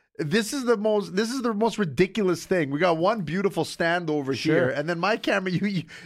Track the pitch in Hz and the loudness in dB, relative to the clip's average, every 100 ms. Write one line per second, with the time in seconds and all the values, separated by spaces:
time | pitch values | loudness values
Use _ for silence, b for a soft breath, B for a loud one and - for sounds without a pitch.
0 | b - 160 202 220 285 240 226 214 208 | b -6 0 0 0 -2 0 2 2 0
1 | 196 185 226 269 240 208 226 - 185 127 | 0 -2 -2 -2 -2 0 0 0 -2 2
2 | 196 208 185 165 - 185 139 143 180 160 | 0 2 0 0 0 0 0 2 2 2
3 | 180 226 151 180 196 170 151 - 170 175 | 2 0 -2 -2 0 0 -4 -2 0 0
4 | 165 151 135 135 160 151 127 131 151 170 | 0 -2 -2 -2 2 2 2 0 -2 -2
5 | 190 233 - 202 190 175 202 190 - B | 0 0 0 0 0 0 0 -2 -6 B